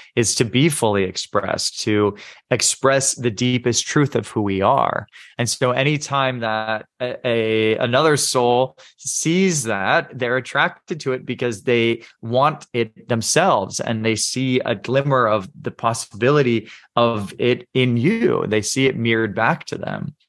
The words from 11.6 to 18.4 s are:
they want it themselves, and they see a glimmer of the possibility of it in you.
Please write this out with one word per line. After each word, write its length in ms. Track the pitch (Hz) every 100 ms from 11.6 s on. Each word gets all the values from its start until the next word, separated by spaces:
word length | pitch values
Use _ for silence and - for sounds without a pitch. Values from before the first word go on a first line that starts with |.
they 400 | 110 120 117 113 - _
want 440 | 117 120 143 151 -
it 340 | 123 113 - -
themselves, 760 | 117 107 151 185 131 95 -
and 220 | - 113
they 140 | 110 107
see 440 | - - 131 127
a 140 | -
glimmer 520 | 107 - 131 139 131 117
of 240 | 107 95 -
the 100 | -
possibility 1000 | - 117 117 - 101 120 147 131 113 110 - - -
of 380 | 120 110 98 -
it 300 | 120 120 -
in 240 | 131 127 120
you. 480 | 131 226 233 -